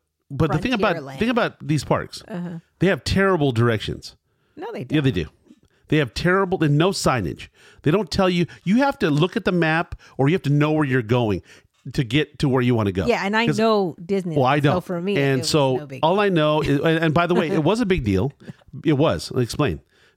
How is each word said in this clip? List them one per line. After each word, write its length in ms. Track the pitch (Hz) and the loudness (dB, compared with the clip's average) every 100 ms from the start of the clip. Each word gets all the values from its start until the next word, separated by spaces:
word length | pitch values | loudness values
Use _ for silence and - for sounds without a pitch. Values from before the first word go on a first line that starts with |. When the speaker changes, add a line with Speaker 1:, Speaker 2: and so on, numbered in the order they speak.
| _ _ _ | _ _ _
Speaker 1:
but 220 | 135 156 | -2 0
the 60 | - | 0
thing 160 | 247 | 0
about, 220 | 220 208 170 | 0 0 0
Speaker 2:
Frontierland. 220 | 135 135 | -6 -4
Speaker 1:
thing 120 | 226 | 0
about 360 | 240 175 - 139 | 0 -2 -4 -2
these 160 | 151 | -2
parks, 380 | - 123 - - - | 0 -2 -2 -12 -12
Speaker 2:
Uh-huh. 300 | 175 175 165 _ - | -10 -10 -12 _ -2
Speaker 1:
they 80 | 180 | 0
have 140 | 160 | 0
terrible 480 | - 190 196 175 143 | 0 0 2 2 0
directions. 640 | 113 120 110 - - - _ _ _ _ | 2 2 0 -4 -10 -12 _ _ _ _
Speaker 2:
No, 160 | - 415 | -16 -12
they 80 | 381 127 | -12 -2
Speaker 1:
Yeah, 100 | 156 | 0
they 100 | 135 | 0
Speaker 2:
don't. 140 | 90 | 0
Speaker 1:
do. 20 | 73 _ _ - _ _ - | -6 _ _ -20 _ _ -2
They 80 | 151 | -2
have 140 | 131 | -2
terrible, 460 | - 170 190 190 185 | -2 0 0 0 0
they, 100 | 156 | 2
no 220 | 147 180 | 2 2
signage. 580 | - 170 127 82 55 - _ - - | 0 0 0 -2 -8 -14 _ -20 -6
They 80 | 143 | 0
don't 180 | 196 190 | 0 0
tell 180 | - 185 | 0 0
you. 180 | 175 165 - | 0 -2 -4
You 140 | 170 233 | 0 2
have 200 | 277 - | 2 0
to 100 | 170 | 0
look 260 | 147 175 233 | 2 0 0
at 80 | 202 | -2
the 60 | |
map, 420 | 180 160 160 170 - - - | 0 2 0 -2 -10 -16 -2
or 100 | 135 | 0
you 60 | |
have 80 | 180 | 2
to 80 | 139 | 2
know 220 | 147 151 | 2 2
where 120 | 156 | 2
you're 160 | 143 127 | 0 0
going 420 | 107 123 110 87 - - _ _ 135 | 0 0 2 -2 -6 -20 _ _ -10
to 100 | - | -6
get 380 | 117 143 147 - | -2 0 -2 -2
to 80 | 147 | 0
where 120 | 127 | 2
you 140 | 123 | 2
wanna 160 | 117 101 | 2 0
go. 160 | 92 240 | 0 0
Speaker 2:
Yeah, 180 | 196 | 0
and 120 | 196 220 | 0 0
I 100 | 233 | 0
Speaker 1:
'Cause 100 | 214 | 0
Speaker 2:
know 360 | 226 214 180 - | 2 2 0 -6
Disneyland, 300 | 175 196 175 151 | -6 -4 -2 0
Speaker 1:
Well, 80 | 127 | 2
I 100 | 147 | 4
Speaker 2:
so 40 | |
Speaker 1:
don't. 220 | 143 180 | 2 0
Speaker 2:
for 160 | - 175 | -4 -6
me, 160 | 185 180 | -2 -2
Speaker 1:
And 220 | 139 131 | 0 0
Speaker 2:
it 40 | |
was 60 | - | 0
Speaker 1:
so 280 | 156 135 127 | 2 2 0
Speaker 2:
no 100 | 143 | -6
big 140 | 131 | -2
Speaker 1:
all 120 | 156 196 | 0 2
Speaker 2:
deal. 40 | |
Speaker 1:
I 60 | 202 | 2
know 320 | 170 151 156 | 2 2 0
is, 200 | - 143 | 0 0
and, 240 | 160 160 | 2 2
and 100 | 165 | 2
by 140 | 165 170 | 2 2
the 60 | 175 | 0
way, 120 | 160 | 0
it 140 | 165 | 0
Speaker 2:
<laughs> 60 | 151 | 0
Speaker 1:
was 100 | 220 | 0
a 60 | 214 | 0
big 160 | 180 | 0
deal. 280 | 107 95 135 - - - - 131 | 2 0 0 -4 -20 -20 -18 -6
It 100 | 160 | 0
was. 360 | 135 151 85 - | 2 2 0 -4
I'll 80 | - | -4
explain. 400 | 120 - 123 76 _ _ _ | -4 -2 -2 -2 _ _ _